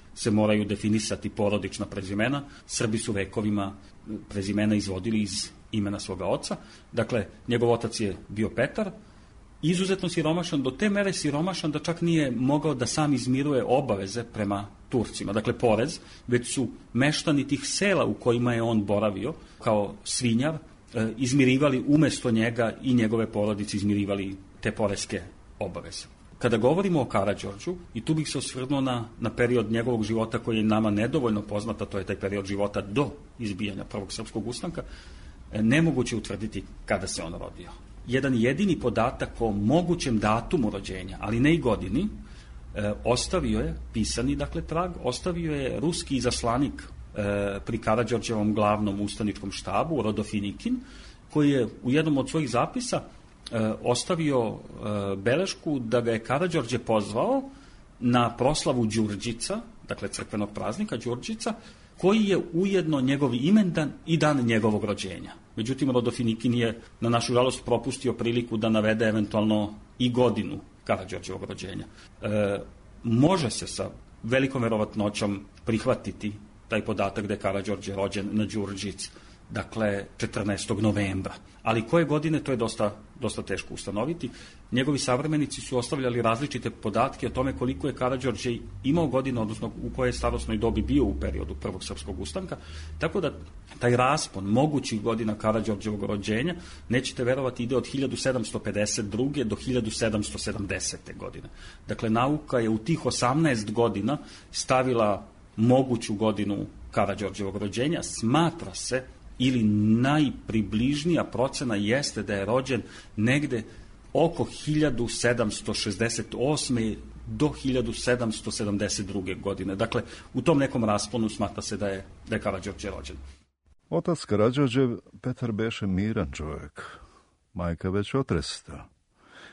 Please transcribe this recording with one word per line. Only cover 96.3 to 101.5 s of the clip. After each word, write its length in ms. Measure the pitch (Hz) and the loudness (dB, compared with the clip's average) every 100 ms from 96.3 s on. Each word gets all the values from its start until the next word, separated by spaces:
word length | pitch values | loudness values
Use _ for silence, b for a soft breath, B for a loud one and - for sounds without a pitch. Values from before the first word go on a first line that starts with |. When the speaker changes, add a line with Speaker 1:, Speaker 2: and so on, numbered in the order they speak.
| 107 160 175 B B B | -2 -2 -4 B B B
Speaker 1:
nećete 360 | 120 131 - 120 | 0 0 -2 0
verovati, 380 | 135 131 120 | 0 0 -2
ide 140 | 117 127 | 0 0
od 100 | 123 | 0
hiljadu 300 | 139 135 113 | -2 -2 -2
sedamsto 420 | 135 127 107 110 | 0 0 -2 -4
pedeset 480 | - 101 104 - 107 | -4 -2 0 0 -2
druge 380 | 107 135 147 113 | 0 0 0 -2
do 120 | 104 | -2
hiljadu 340 | - 123 110 | 0 0 0
sedamsto 480 | - 113 107 104 104 | 0 0 0 -2 -4
sedamdesete 760 | - 104 98 92 - 87 - | -6 -4 -4 -4 -4 -8 -12
godine. 360 | 87 92 - - | -12 -12 -12 -16